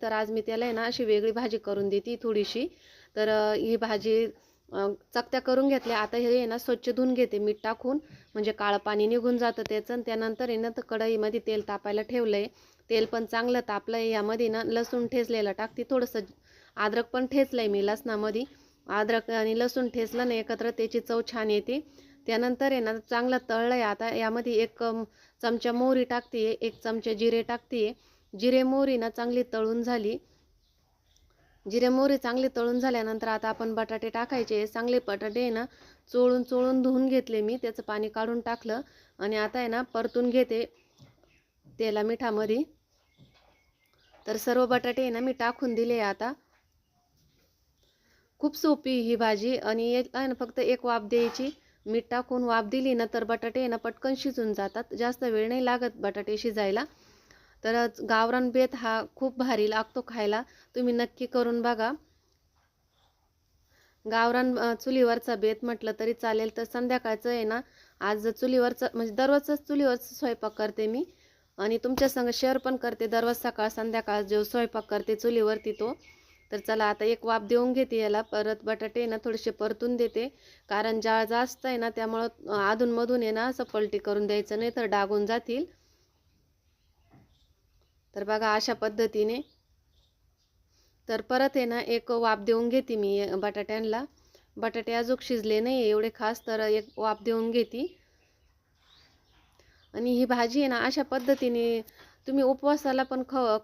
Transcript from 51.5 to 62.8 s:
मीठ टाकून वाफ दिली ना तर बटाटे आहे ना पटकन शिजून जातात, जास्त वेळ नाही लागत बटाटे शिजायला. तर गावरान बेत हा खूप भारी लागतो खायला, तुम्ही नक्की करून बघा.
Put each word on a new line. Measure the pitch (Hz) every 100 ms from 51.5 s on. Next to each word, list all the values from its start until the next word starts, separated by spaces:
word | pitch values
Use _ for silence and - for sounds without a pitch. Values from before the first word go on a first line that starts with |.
| 302 _ _ 208
मीठ | 226 233
टाकून | 240 247 247
वाफ | 247 226 208
दिली | 262 262
ना | 240 226
तर | 233
बटाटे | 220 233 233 262
आहे | 254
ना | 233
पटकन | - - 262 262
शिजून | 285 254 220
जातात, | 196 196 226 240 -
जास्त | 240 247
वेळ | 254 220 220
नाही | 247 247
लागत | 247 240 -
बटाटे | 202 202 202 214
शिजायला. | 233 214 202 208 294 - - - _ - _ _
तर | 220 233 233 226 220
गावरान | 226 226 247 247
बेत | 247 254 240
हा | 226 220 - -
खूप | 262 254
भारी | 262 226 214
लागतो | 214 220 254 247
खायला, | 233 208 214 254 - _ -
तुम्ही | 247
नक्की | 240 233 - 247
करून | 247 240 233
बघा. | 233 226 220 302 _ _ _ _ _ _ _ _